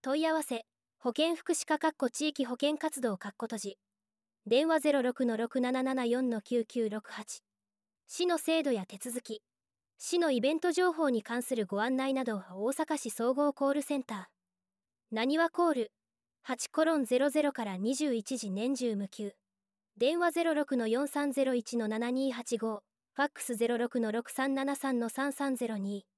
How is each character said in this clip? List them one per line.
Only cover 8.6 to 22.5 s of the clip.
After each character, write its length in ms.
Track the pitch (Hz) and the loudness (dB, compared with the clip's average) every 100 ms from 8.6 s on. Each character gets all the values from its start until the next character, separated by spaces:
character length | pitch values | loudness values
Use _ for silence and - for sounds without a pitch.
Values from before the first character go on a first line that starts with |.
度 80 | 285 | 2
や 160 | 226 185 | -2 -4
手 120 | 196 | -10
続 220 | 254 240 | -8 -8
き、 220 | - 214 _ _ _ _ _ _ | -8 -14 _ _ _ _ _ _
市 220 | - 349 | -2 2
の 100 | 330 | 4
イ 100 | 254 | 4
ベ 140 | 254 | 2
ン 60 | 311 | 2
ト 100 | 359 | 2
情 220 | 330 359 | 4 2
報 180 | 320 302 | 4 2
に 140 | 233 | 0
関 180 | - 240 | -2 -6
す 140 | 240 240 | -2 -2
る 100 | 202 | -2
ご 160 | 202 | 0
案 140 | 226 262 | 0 0
内 180 | 269 | 0
な 80 | 269 | 0
ど 140 | 240 214 | -2 -4
は 200 | 180 185 | -8 -4
大 160 | 220 | -2
阪 240 | 277 311 302 | -2 -2 -2
市 120 | 233 | -4
総 240 | - 233 | -2 0
合 180 | 262 294 | 2 2
コ 160 | 277 277 | 2 0
ー 40 | |
ル 100 | 285 | 0
セ 140 | 277 285 | 0 -4
ン 80 | |
タ 260 | - 208 185 _ _ _ _ _ _ _ _ | -4 -10 -10 _ _ _ _ _ _ _ _
ー。 40 | |
な 100 | 220 | -2
に 140 | 247 311 | 2 2
わ 120 | 330 | 2
コ 180 | - 339 | 4 2
ー 60 | |
ル。 180 | 269 214 _ _ _ _ _ | 2 -2 _ _ _ _ _
八 280 | - 247 - | -8 -6 -2
コ 140 | - 320 | 2 2
ロ 100 | 311 | 2
ン 80 | |
ゼ 140 | 240 247 | 2 2
ロ 100 | 285 | 4
ゼ 140 | 294 | 4
ロ 100 | 294 | 2
か 140 | 269 214 | 0 -6
ら 100 | 185 | -2
二 180 | 214 | -2
十 200 | 269 302 | 0 0
一 240 | 233 208 254 | 0 -2 -6
時 120 | 208 | -4
年 240 | 190 240 | -2 -2
中 220 | 269 247 202 | 0 0 -2
無 120 | 196 | -6
休。 260 | - 208 - _ _ _ _ _ - | -8 -10 -10 _ _ _ _ _ 0
電 200 | 247 339 | 2 4
話 120 | 349 | 2
ゼ 140 | 330 | 2
ロ 100 | 330 | 2
六 240 | 302 285 254 | 2 0 0
の 100 | 226 | 2
四 180 | 233 285 | 0 0
三 260 | 294 285 | 0 0
ゼ 120 | 269 | 2
ロ 100 | 262 | 2
一 220 | 247 226 240 | 0 0 -2
の 100 | 214 | 0
七 240 | 220 240 | -2 -2
二 220 | 254 269 | 0 0
八 240 | 240 - | -2 -4